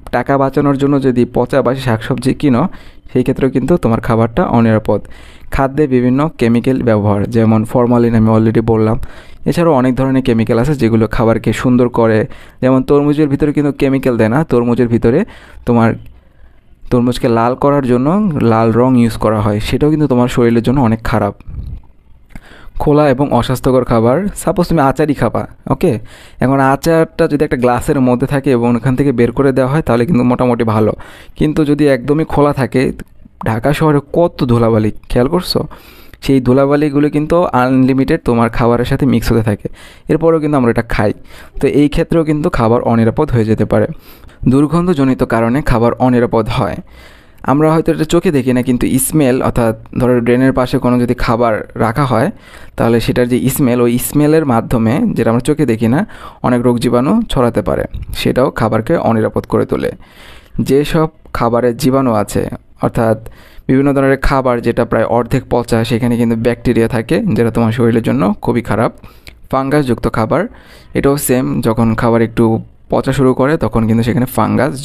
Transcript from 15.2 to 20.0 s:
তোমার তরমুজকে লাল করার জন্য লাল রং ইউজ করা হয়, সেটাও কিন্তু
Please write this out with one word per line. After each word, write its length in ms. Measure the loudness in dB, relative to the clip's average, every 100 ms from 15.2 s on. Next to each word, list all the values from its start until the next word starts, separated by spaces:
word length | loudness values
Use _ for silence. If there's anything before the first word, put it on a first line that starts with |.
| 0 -8 -20 -10 -2
তোমার 280 | 2 2 0 -8 -20 -20 -20 -20 -20 _ -20 -4
তরমুজকে 400 | 0 0 0 0
লাল 260 | 0 0 0
করার 320 | 0 2 2
জন্য 420 | 0 2 0 0 0
লাল 300 | 2 2 2
রং 260 | 2 2 4
ইউজ 160 | 2
করা 280 | 0 -2 0
হয়, 180 | 0 -2
সেটাও 300 | -2 0 0
কিন্তু 180 | 0